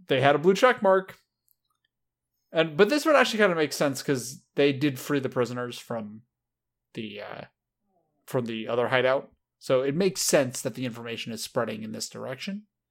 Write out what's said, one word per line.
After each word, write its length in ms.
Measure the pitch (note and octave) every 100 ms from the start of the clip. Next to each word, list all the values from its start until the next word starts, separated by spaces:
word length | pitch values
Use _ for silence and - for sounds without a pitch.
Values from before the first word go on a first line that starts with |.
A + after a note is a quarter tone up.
| -
They 120 | C3+
had 140 | C#3
a 40 | D3
blue 140 | E3+
check 280 | G3 B3+ B3
mark. 340 | G3 F#3+ F#3+ - _ _ _ _ _ _ _ _ _ _ _ _ _
And, 220 | E3+ E3 D3+
but 140 | G#3
this 160 | D4 D#4+
would 100 | C#4+
actually 220 | A#3+ G#3+
kinda 160 | G#3 E3
make 160 | D3+
sense 300 | - D3+ C3
'cause 400 | - C3+ A#2 - _ -
they 180 | C#3+
did 240 | B2+ D3 B2
free 220 | - C#3+
the 100 | B2+
prisoners 480 | B2+ A#2 B2 B2 A#2+
from 420 | - A#2 G#2 A2 _ _ _ _ _ _ _
the, 300 | - A2 G2+
uh, 180 | G2+ - - _ _ _ _ _ _ _ -
from 180 | C3+
the 240 | A#2 A2+ A2
other 200 | A#2+ A#2+
hideout. 420 | B2+ B2+ C3+ - _ _ _
So 220 | - C3
it 140 | C3+
makes 260 | D3 G3 -
sense 400 | - D#3+ B2+ -
that 140 | C3+
the 100 | A#2+
information 480 | B2+ A2+ A#2 A2+ -
is 100 | A2
spreading 400 | - C3 A#2 A2
in 100 | A2
this 180 | A2 -
direction. 540 | A2 A#2 C3 - G3+ G#3+ _ _